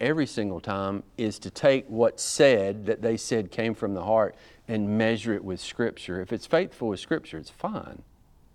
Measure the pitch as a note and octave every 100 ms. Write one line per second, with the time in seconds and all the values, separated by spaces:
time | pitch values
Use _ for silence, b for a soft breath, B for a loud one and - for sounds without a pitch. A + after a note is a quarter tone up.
0 | B2 D#3+ C3+ - G#2 E2+ - G2 G2 G2
1 | - - A2 - F#2+ - D3 C3+ - A2
2 | A#2 - - - C#3 A2+ G2 G#2+ G2+ G#2
3 | A2+ A2+ - A2+ F#2 - A2+ G#2+ G#2 G2
4 | F#2 A2 G2+ - b b b A2 G#2 G#2+
5 | A2+ A2+ A2+ G2+ F#2+ F2+ - - A#2 -
6 | - F2+ F#2 A2 - E3 F#3+ - A#2 F#2+
7 | - D#3+ - D#3+ - - F3+ G#3 - -
8 | - _ _ _ _